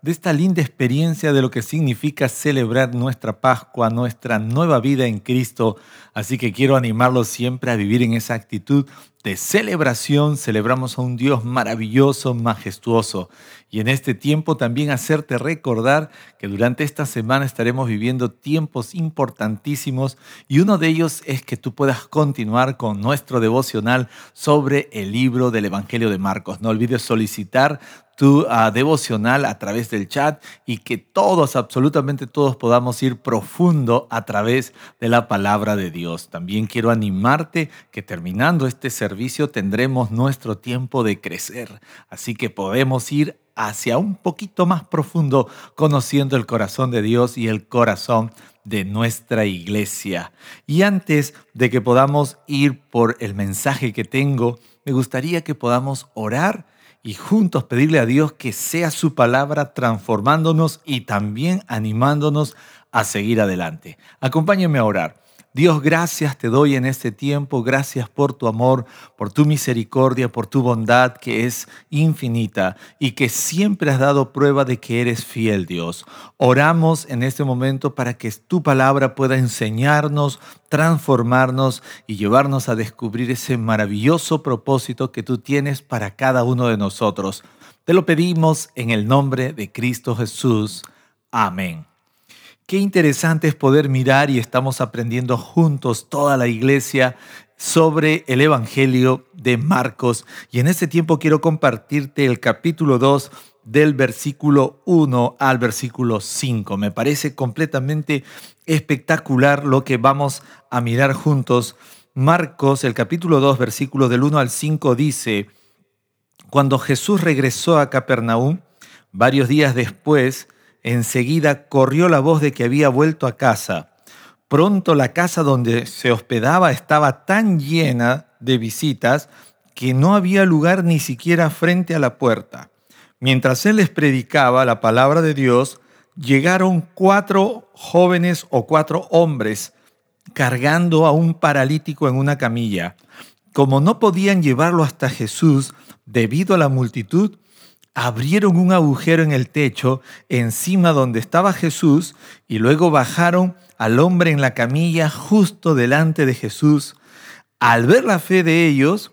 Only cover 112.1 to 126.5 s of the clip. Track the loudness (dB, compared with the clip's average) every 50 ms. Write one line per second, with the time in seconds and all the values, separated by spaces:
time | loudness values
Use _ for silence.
112.1 | _ 0 2 2 2 2 0 -4 -6 0 0 2 2 2 0 -4 -2 -2 -4 -4
113.1 | -4 -6 0 2 2 4 4 4 2 2 0 -4 -4 -6 -8 -6 0 0 2 2
114.1 | 4 2 2 2 2 2 0 0 -2 -6 -4 -4 -4 0 2 0 2 2 0 -2
115.1 | -2 -4 -4 -4 -2 -2 -4 -6 _ _ _ _ _ _ _ _ _ _ _ _
116.1 | _ _ _ _ _ _ -20 -2 2 2 4 4 2 0 0 0 -2 -2 0 0
117.1 | 0 2 2 0 0 2 0 -2 -2 -2 0 2 2 2 2 2 -2 -4 0 0
118.1 | -2 -2 0 0 0 0 0 0 -2 -2 _ _ _ _ -20 -20 -20 -20 _ _
119.1 | -2 2 2 4 4 2 2 2 2 2 2 2 2 -2 -4 -4 -6 _ _ 2
120.1 | 2 2 2 0 -2 -6 -16 _ _ _ _ _ _ _ _ -2 -2 -2 -2 -2
121.1 | -2 -2 0 0 0 2 2 2 0 0 -6 _ 2 4 4 4 4 2 4 4
122.1 | 4 4 4 4 2 4 2 0 0 0 -2 0 2 4 2 4 4 4 2 2
123.1 | 2 -2 -4 -4 -4 _ 2 2 2 0 -2 -6 -6 -6 -8 _ _ _ _ -20
124.1 | -20 -20 -20 -20 _ _ _ _ 2 4 4 4 2 0 2 2 2 2 2 0
125.1 | 0 -2 -2 -2 0 0 2 2 2 2 2 0 0 0 -2 -6 -14 -4 0 0
126.1 | 0 0 0 _ -4 0 0 2